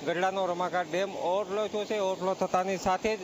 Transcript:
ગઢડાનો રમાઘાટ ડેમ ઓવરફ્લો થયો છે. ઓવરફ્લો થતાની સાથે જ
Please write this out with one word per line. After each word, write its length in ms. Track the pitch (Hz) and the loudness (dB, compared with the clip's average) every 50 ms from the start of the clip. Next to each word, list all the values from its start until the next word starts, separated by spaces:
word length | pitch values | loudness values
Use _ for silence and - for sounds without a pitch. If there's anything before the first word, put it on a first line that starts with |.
| 139 | 0
ગઢડાનો 400 | 143 170 170 185 190 190 196 190 | 0 0 2 2 2 2 2 0
રમાઘાટ 400 | 175 175 175 180 175 160 180 180 156 | 0 0 0 0 0 0 0 0 0
ડેમ 260 | 156 180 196 196 196 | 0 0 0 -2 -2
ઓવરફ્લો 520 | - - 170 180 202 208 - 196 214 214 196 | -2 0 0 0 0 0 0 0 -2 -2 0
થયો 160 | - 208 202 | -2 -4 -2
છે. 140 | 190 220 214 | -2 0 0
ઓવરફ્લો 360 | 196 190 190 180 180 190 190 | 2 0 0 0 0 -2 0
થતાની 420 | - 190 180 - 185 180 190 190 | 0 0 2 2 0 2 0 -2
સાથે 400 | 175 - 196 185 190 - 220 220 | 0 0 0 0 2 2 -2 -2
જ 20 | 196 | -2